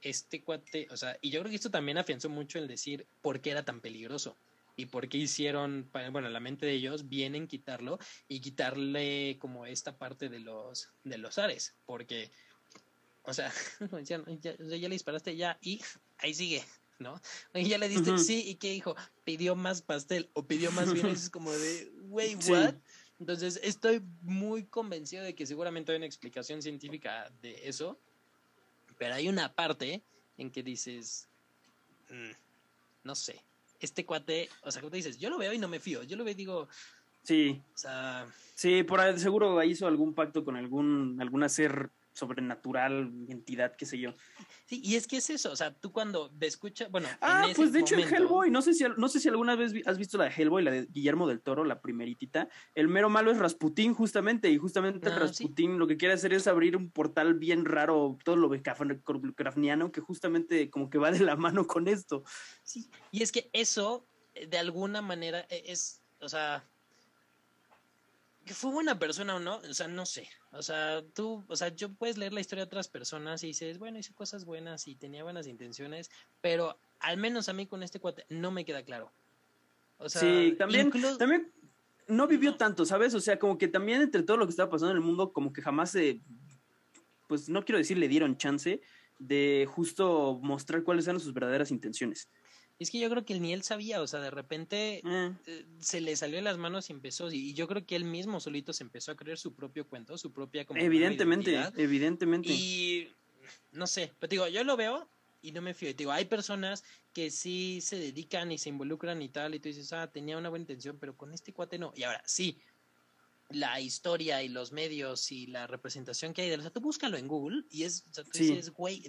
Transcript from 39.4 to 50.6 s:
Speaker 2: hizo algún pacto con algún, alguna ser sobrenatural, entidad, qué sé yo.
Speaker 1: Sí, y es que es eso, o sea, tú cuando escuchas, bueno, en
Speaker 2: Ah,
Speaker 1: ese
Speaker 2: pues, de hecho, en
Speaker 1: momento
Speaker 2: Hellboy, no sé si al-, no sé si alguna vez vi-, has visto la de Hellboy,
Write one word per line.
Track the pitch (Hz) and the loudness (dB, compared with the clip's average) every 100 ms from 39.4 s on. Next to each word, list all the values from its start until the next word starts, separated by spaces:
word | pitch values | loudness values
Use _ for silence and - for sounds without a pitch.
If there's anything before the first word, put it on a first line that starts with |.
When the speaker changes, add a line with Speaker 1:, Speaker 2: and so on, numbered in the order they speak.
| 208 175 | 6 6
Speaker 2:
hizo | 165 170 185 | 4 4 2
algún | 151 156 151 | 4 2 2
pacto | 151 156 151 | 0 0 -2
con | 127 | -4
algún, | 123 139 147 143 131 127 | -2 2 4 4 2 -2
alguna | 127 131 147 | -2 2 2
ser | - 151 139 135 _ _ - | 4 2 2 -6 _ _ -10
sobrenatural, | 127 127 127 117 131 131 131 135 127 123 123 | -6 -4 -4 -4 -4 0 2 0 -2 -6 -10
entidad, | 123 - 123 123 - | -12 -8 -2 -2 -2
qué | 139 | -8
sé | 127 | -6
yo. | 123 120 - - 202 - - | -6 -10 -20 -20 -20 -20 -10
Speaker 1:
Sí, | 247 | -8
y | 196 226 | 0 0
es | 226 | 0
que | 262 | -2
es | - | -2
eso, | 302 202 | -2 -4
o | 139 | -2
sea, | 156 | -4
tú | 143 - | -4 -8
cuando | 220 214 185 147 147 | -4 -2 -4 -6 -4
escuchas, | 156 - 208 - 214 | -4 -4 -10 -8 -4
bueno, | 190 151 | -2 -2
en | - | 0
Speaker 2:
Ah, | 277 370 403 | 4 6 6
Speaker 1:
ese | 277 | 6
Speaker 2:
pues, | 311 | 6
de | 269 | 6
hecho, | 330 392 | 6 6
en | |
Speaker 1:
momento | 330 330 | 6 6
Speaker 2:
Hellboy, | 359 370 370 | 6 6 6
no | 247 | 6
sé | 269 330 | 6 6
si | |
al-, | 254 - | 4 4
no | 254 | 2
sé | 269 | 4
si | 302 | 4
alguna | 226 233 240 | 4 4 4
vez | 233 | 2
vi-, | 214 - | 0 0
has | 190 | 0
visto | 196 202 | 0 2
la | 147 | 2
de | 143 | 6
Hellboy, | 156 180 | 4 6